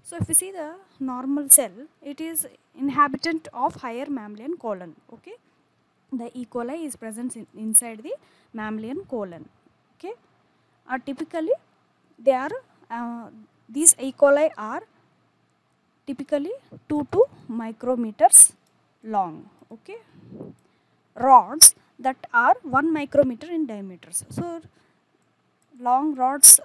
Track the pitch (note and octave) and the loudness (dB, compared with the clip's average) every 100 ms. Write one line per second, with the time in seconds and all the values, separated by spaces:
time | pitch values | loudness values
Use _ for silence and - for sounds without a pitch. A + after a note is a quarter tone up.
0 | - E4+ - E4 F#4 F#4+ D4+ F4+ F#4+ _ | -16 -8 0 0 -2 -12 -12 -14 _ _
1 | C4 B3 C4+ C#4+ C#4 - A3+ F#3 D4+ _ | -8 -6 -4 -4 4 4 4 -10 -20 _
2 | C#4+ C#4 D#4+ D#4+ - _ _ - C#4 C#4 | -16 -12 -10 -10 -12 _ _ -6 -6 -4
3 | C#4+ C4+ E4 D#4+ - A#3+ C4+ - B3 A#3 | -4 -4 -6 -8 -10 -8 -8 -8 -14 -12
4 | C#4+ C4+ G#3 G#3 C4 F4 A#3 F#3+ F3+ - | -10 -12 -12 -16 -14 -12 -10 -10 -14 -20
5 | _ A#3 F4 A#4 _ _ _ _ _ _ | _ -20 -20 -20 _ _ _ _ _ _
6 | _ C4 A#3 B3+ A#3+ A#3+ A#3+ D#4+ D4+ - | _ -12 -12 -14 -12 -10 -8 -10 -12 -12
7 | A3+ A3 B3 A#3 G#3+ - A3 G#3+ A#3+ A3 | -16 -10 -12 -12 -20 -12 -2 -2 -2 -14
8 | C4+ C#5 _ _ _ A3+ G#3+ G#3+ A3 D4+ | -14 -14 _ _ _ -12 -10 -10 -10 -12
9 | G4 A#3+ G3 E3 D3+ _ _ _ _ _ | -10 -10 -10 -12 -20 _ _ _ _ _
10 | F4 A#4+ _ _ _ _ _ _ - B3+ | -16 -16 _ _ _ _ _ _ -8 -8
11 | C4+ C4 D#4+ E4+ D#4+ D5 _ _ _ _ | -8 -10 -8 -6 -4 -4 _ _ _ _
12 | _ _ A#3+ B3+ C#4+ B4 _ _ _ A#3 | _ _ 2 2 -2 -8 _ _ _ -10
13 | A#3+ A#3 A3+ A3 G#3+ _ _ A#3+ E4 - | -8 -10 -16 -20 -20 _ _ 2 2 2
14 | C4+ - C#4 C#4+ D#4 - G#3+ C#4+ A4 _ | -4 2 4 4 2 -2 -10 -10 -12 _
15 | _ _ _ _ _ _ _ _ _ _ | _ _ _ _ _ _ _ _ _ _
16 | - C4+ C#4 D4 D4+ C5+ _ - _ - | -14 -12 -6 -4 -4 -12 _ -20 _ -6
17 | - F#4 C5 - - A3+ A3+ A3 B3 B3 | -2 2 2 0 -10 -8 -8 -8 -4 -2
18 | A3+ G#3 E4+ - - _ _ _ _ _ | -4 4 8 8 8 _ _ _ _ _
19 | A3 G#3 F3+ D#3+ - _ _ A3+ - A4+ | -6 -4 -4 -10 -20 _ _ -20 -20 -20
20 | _ - - - - - _ _ _ _ | _ -20 -20 -20 -20 -20 _ _ _ _
21 | _ - B3+ B3+ F#3+ D4+ - - _ - | _ -2 8 8 8 6 6 6 _ -6
22 | B3 C4 - A#3 B3 B4 D#4+ B3+ D#4 D#4 | -6 -6 -2 2 4 2 2 0 0 -2
23 | C#4+ C#4 C4+ A3+ D#4+ E4+ C#4+ G#3 G3 F3 | 0 2 2 -2 -8 -6 -6 -8 -14 -16
24 | - F3 - - F4 E4 - _ _ _ | -10 -10 -10 -10 -10 -12 -16 _ _ _
25 | _ _ _ _ _ _ _ C4+ B3 B3+ | _ _ _ _ _ _ _ -8 0 0
26 | D4+ C4 B3+ C#4+ - - | 0 -2 -2 6 6 6